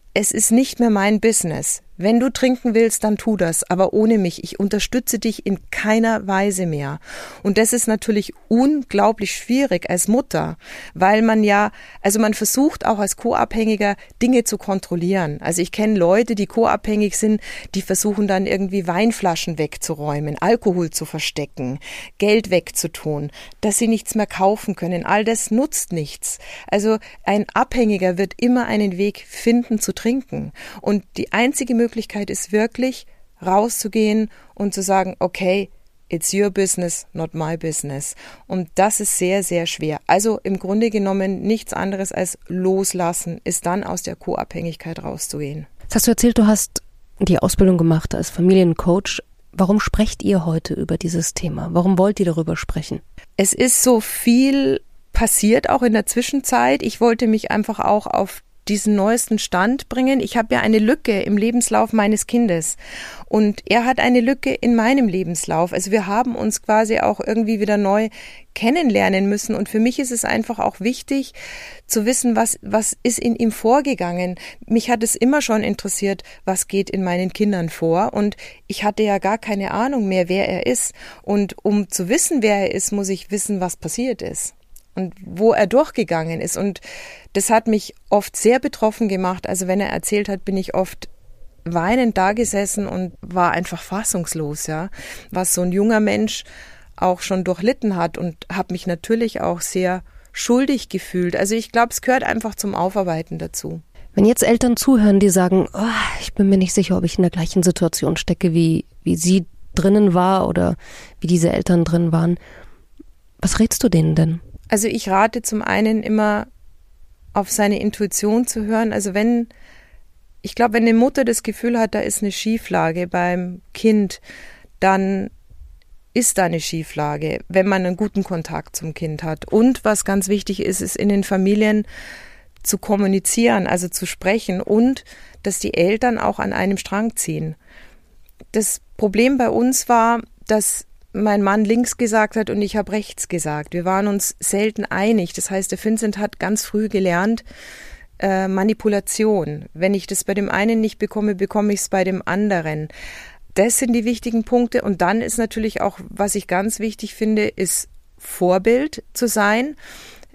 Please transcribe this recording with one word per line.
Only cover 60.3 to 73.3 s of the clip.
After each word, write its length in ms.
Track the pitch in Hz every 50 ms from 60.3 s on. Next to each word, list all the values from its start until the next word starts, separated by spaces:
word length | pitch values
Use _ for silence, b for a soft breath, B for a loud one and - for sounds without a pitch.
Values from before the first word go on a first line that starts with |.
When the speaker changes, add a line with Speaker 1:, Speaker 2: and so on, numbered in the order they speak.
| -
Speaker 1:
habe 160 | 240 220 - 247
ja 80 | -
eine 160 | - 214 220
Lücke 460 | 220 214 226 302 - - 240 208 190 -
im 120 | - 208
Lebenslauf 580 | 202 214 240 233 247 - - 220 214 226 220 226
meines 340 | 220 202 214 214 202 -
Kindes 500 | - 240 240 240 202 170 165 160 - - B B B B B B B B B B
und 360 | B - 214 214 208 202 - -
er 200 | - 208 240 233
hat 140 | 254 262 -
eine 220 | - 247 247 247
Lücke 320 | 226 262 277 - - 269 269
in 220 | - - 240 240
meinem 320 | 226 220 240 277 277 240
Lebenslauf. 640 | 202 175 190 185 165 175 - - 170 160 160 175 175 -
Also 160 | 185 185 196
wir 160 | 208 214 185
haben 300 | 190 202 226 254 254 -
uns 260 | - 214 214 - -
quasi 380 | - - 214 220 220 214 220 -
auch 200 | - 208 208 -
irgendwie 400 | - 269 233 226 220 214 226 202
wieder 180 | 208 208 208
neu 320 | 208 202 190 202 214 220 214 B B B B B B B B -
kennenlernen 760 | - 214 233 294 349 320 240 202 202 190 185 196 190 196
müssen 280 | 202 208 202 - - 214
und 120 | 190 202
für 120 | - - 220
mich 180 | 226 254 240
ist 140 | - 269 247
es 140 | 240 233 -
einfach 340 | - - 214 220 - 226 -
auch 200 | - 190 - -
wichtig 540 | 185 240 254 - - - 277 277 262 - B B B B B B B B B B B
zu 180 | - - 226 208
wissen, 300 | 233 240 - - 240 220
was, 240 | 220 226 220 - -
was 340 | - 202 208 220 214 - - -
ist 160 | - 240 226
in 180 | - - 233